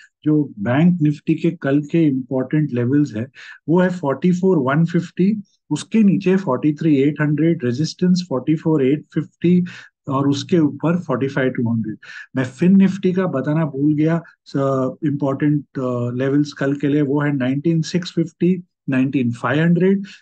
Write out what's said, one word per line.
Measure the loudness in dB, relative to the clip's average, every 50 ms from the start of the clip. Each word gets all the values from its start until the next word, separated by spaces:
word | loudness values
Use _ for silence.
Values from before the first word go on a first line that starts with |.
| -20 _ _ _ _
जो | 0 0 0 0 -2 -6 -8
bank | -4 -2 2 4 4 4 4 2 0
Nifty | -2 -2 -2 -2 -4 -2
के | 0 0 -4
कल | -4 -2 -2 0 0 0 -2
के | 0 0 2 2
important | 2 0 -2 -4 -4 -4 -4 -2 0 0 0 0 0 -2
levels | -2 0 2 2 2 0 0 -2
है | -8 -8 -8 _ -20 -20 -20 -20 -14 _ 0
वो | 2 2
है | 2 2
फ़ोर्टी | 0 -2 -4 -4 -4 0 0 0 0
फ़ोर | 2 2 2 2 2
वन | 2 0 2 2 0
फिफ्टी, | 2 0 -2 -4 -4 -2 0 0 0 0 -2 -6 -14 _ _ _ _
उसके | -6 -6 -6 -2 0 2 4
नीचे | 4 4 2 2 2 0
फ़ोर्टी | 0 0 -2 -2 0 0 -2 -2
थ्री | 0 0 2 2
eight | 4 2 2 0 0
hundred, | -2 -2 0 0 2 0 0 0 -2
resistance | -2 -2 -2 -4 -4 -2 -2 2 2 2 2 0 -4
फ़ोर्टी | -6 -4 -2 -2 -2
फ़ोर | 0 0 0 0 2 2
एट | 2 0 0 -4 _ -6
फिफ्टी | -6 -6 -6 _ _ 2 4 4 4 2 0 -6 -14 -20 -20 _ _ _ -4
और | -2 0 0 0
उसके | 0 -2 -2 0 2 2
ऊपर | 2 0 0 -2 -2 -2 -2 -2
फ़ोर्टी | -2 -4 -4 -2 -2 -2
फ़ाइव | -2 -2 -2 -2
टू | -2 -2 -2 -2 -2
हंड्रेड। | -2 -4 -6 -8 -12 -16 -20 -18 -18 -20 -8 -6
मैं | -4 -4
Fin | -4 -4 0 2 6 6
Nifty | 6 6 4 2 0 -2 0 0
का | 0 -2
बताना | -2 -2 -2 -2 -2 0 0 -2
भूल | -2 -2 0 0 0 2
गया, | 2 2 0 0 -2 -4 -8 _ _ _
स-, | -6 -4 -2 0 0 0 0 -2 -2 -4 -4 -4
important, | -2 -2 0 -2 -2 -2 0 2 2 2 0 -2 -6 _ -6
अ, | -4 -4 -2 -2 -4 -4 -2
levels | -2 -2 0 2 0 0 -2 -4
कल | -4 -2 -2 -2
के | -2 -2 0
लिए | 0 0 0
वो | 0 0 0
है | 0 0 -2
नाइनटीन | -2 -2 -2 -2 0 0 0 0 0 -2
सिक्स | -2 -4 -4 -6 -4 -4
फिफ्टी, | -4 -4 -4 -4 _ 0 0 0 0 -4 -12 _ _ _ -2
नाइनटीन | 0 0 0 0 0 0 0 -2 -2
फ़ाइव | -4 -4 -2 0 2 2
हंड्रेड | 2 2 4 4 2 2 0 -2 -8 -16 -20